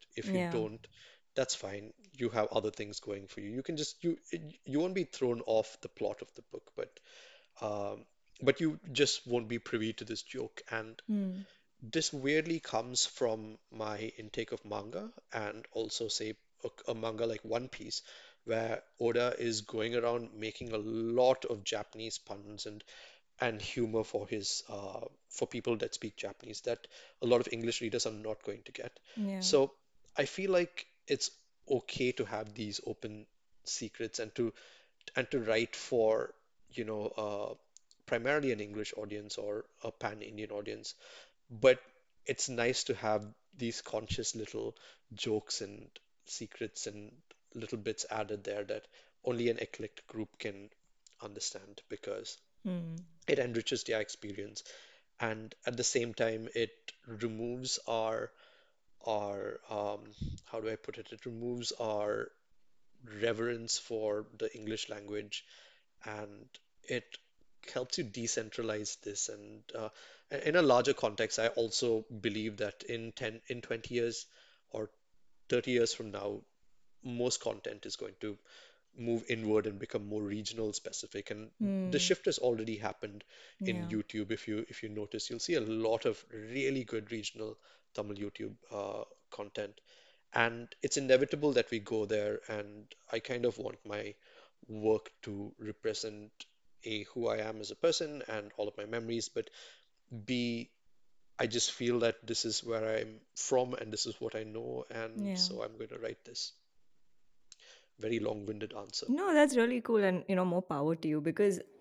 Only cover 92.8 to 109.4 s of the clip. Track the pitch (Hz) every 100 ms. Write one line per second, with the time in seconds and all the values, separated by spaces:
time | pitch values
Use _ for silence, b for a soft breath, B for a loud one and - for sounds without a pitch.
92.8 | 104 - - 117 - 123 120 113 101 -
93.8 | 104 104 104 - b b b b - 107
94.8 | 110 107 - - 110 101 101 - 107 -
95.8 | 113 107 110 104 107 - - _ - -
96.8 | 110 107 104 123 117 110 107 110 104 -
97.8 | 170 - 156 147 117 110 104 - 104 -
98.8 | 107 117 113 117 - 117 - B B B
99.8 | B _ - 117 104 123 120 117 120 _
100.8 | - - - - - - 123 117 - -
101.8 | 120 120 117 - 113 - 113 104 117 113
102.8 | 110 110 110 110 - - - 131 123 123
103.8 | 110 104 120 - 110 110 110 107 123 127
104.8 | 127 120 113 156 202 185 - 110 113 113
105.8 | 110 - 117 - - - - - _ -
106.8 | - - - - - - - - b b
107.8 | b - 110 117 113 107 101 107 104 104
108.8 | 104 - - 285 392 302